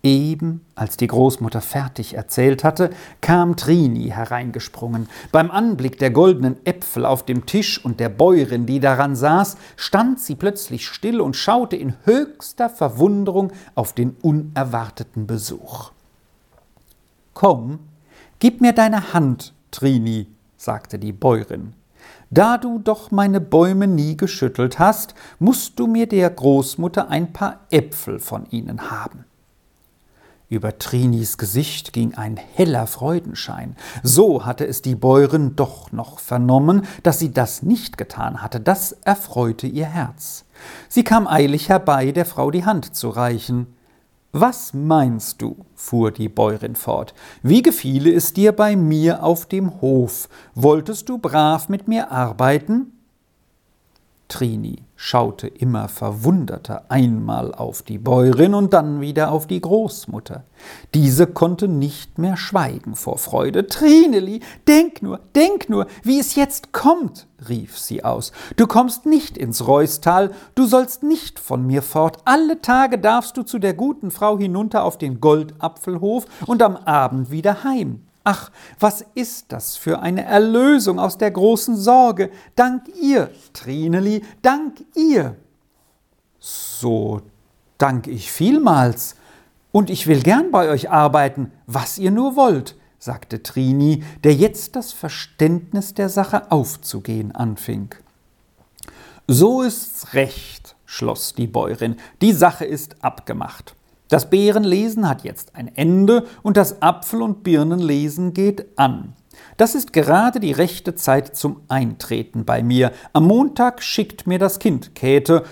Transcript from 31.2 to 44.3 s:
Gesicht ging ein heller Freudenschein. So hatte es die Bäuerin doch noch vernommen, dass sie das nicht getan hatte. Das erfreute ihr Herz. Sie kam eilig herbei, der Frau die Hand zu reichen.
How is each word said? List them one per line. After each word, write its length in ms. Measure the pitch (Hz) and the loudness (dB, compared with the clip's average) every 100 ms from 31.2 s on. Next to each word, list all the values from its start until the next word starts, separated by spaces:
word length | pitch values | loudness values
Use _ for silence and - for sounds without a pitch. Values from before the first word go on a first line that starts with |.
| 110 - | -2 -6
Gesicht 520 | 98 113 151 - - | -4 -4 -4 -8 -8
ging 220 | 117 117 | -4 -4
ein 240 | - 107 107 | -4 -10 -12
heller 480 | - - 180 123 | -10 0 0 0
Freudenschein. 880 | 113 - 127 170 170 - - - 123 127 - - | -4 -6 -4 -4 -6 -12 -12 -10 -12 -14 -16 -6
So 420 | 127 120 - 139 | 2 4 4 2
hatte 220 | 113 127 143 | -4 -6 -6
es 160 | 131 | -6
die 100 | 135 | -6
Bäuerin 600 | 117 127 135 139 156 139 | 0 4 6 6 2 0
doch 360 | 143 135 - - | -2 -4 -6 -14
noch 280 | 110 117 - | -12 -12 -16
vernommen, 640 | - 123 123 131 151 196 196 - | -6 -2 4 4 4 2 0 -2
dass 160 | 170 143 | 0 0
sie 160 | 160 | -2
das 300 | 131 117 - | -2 -2 -4
nicht 340 | 156 233 - - | -2 -2 -2 -12
getan 460 | - - 113 - | -12 -8 -8 -8
hatte. 160 | 113 117 | -8 -4
Das 320 | 110 190 - | 0 0 -4
erfreute 760 | - - 202 - 120 117 113 | -4 -2 -2 -2 -2 -2 -2
ihr 220 | 131 143 156 | -6 -6 -6
Herz. 580 | 165 131 - - - _ _ - - - | -6 -8 -10 -16 -16 _ _ -20 -20 -2
Sie 160 | 247 | 0
kam 220 | 233 220 | 4 2
eilig 440 | 190 156 143 151 - | 4 2 2 0 0
herbei, 420 | 190 156 139 135 | 0 2 0 0
der 140 | 143 | -2
Frau 260 | 170 - 135 | -4 -2 -2
die 120 | 170 | 0
Hand 320 | 180 190 - | 0 -2 -4
zu 140 | - 117 | -8 -8
reichen. 640 | 107 123 113 - 123 123 _ _ _ _ _ _ | -2 -2 -2 -4 -6 -6 _ _ _ _ _ _